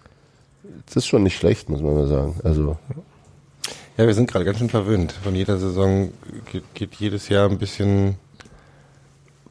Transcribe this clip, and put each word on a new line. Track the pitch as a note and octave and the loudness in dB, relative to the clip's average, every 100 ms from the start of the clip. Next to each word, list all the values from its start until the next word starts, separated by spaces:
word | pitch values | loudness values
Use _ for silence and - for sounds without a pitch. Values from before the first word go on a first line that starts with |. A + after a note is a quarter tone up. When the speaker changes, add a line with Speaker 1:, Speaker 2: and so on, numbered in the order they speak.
| - _ _ _ _ _ G3+ - - | -20 _ _ _ _ _ -20 -20 -6
Speaker 1:
das | - | -4
ist | - | 0
schon | B2 | 2
nicht | G2 - | 2 2
schlecht, | - - - | 0 0 -2
muss | D2 | -4
man | D2+ D2 | 0 2
mal | C#2+ | 2
sagen. | C#2+ C#2+ E2+ | 0 0 -2
Also | - D#2 D2 D#2 - D3 - - - - _ _ - - - - | 0 2 0 -4 -10 -14 -16 -20 -20 -20 _ _ -14 -14 -12 2
Speaker 2:
Ja, | A2+ | 2
wir | G#2 | 4
sind | A#2+ | 2
gerade | G2 F#2 | 0 -2
ganz | G2+ | -2
schön | A#2 | 0
verwöhnt. | A2+ G2 G#2+ E2+ | 0 2 0 0
Von | - G2 F#2 | -4 -4 -2
jeder | F#2+ G2 | 0 0
Saison | F#2+ F#2 G2 F#2+ F#2+ - - A2 A2 | -2 0 2 2 0 -6 -16 -16 -12
geht, | F#2+ - | -12 -12
geht | - G2 - | -10 -10 -6
jedes | G#2 G2+ - | -4 -4 0
Jahr | G2 G2+ | 2 4
ein | F#2+ | 2
bisschen | G2 - G2+ G2 G2 G2 - - - - - - - _ _ _ _ _ - | -4 -2 2 4 2 -2 -10 -20 -20 -20 -20 -20 -20 _ _ _ _ _ -18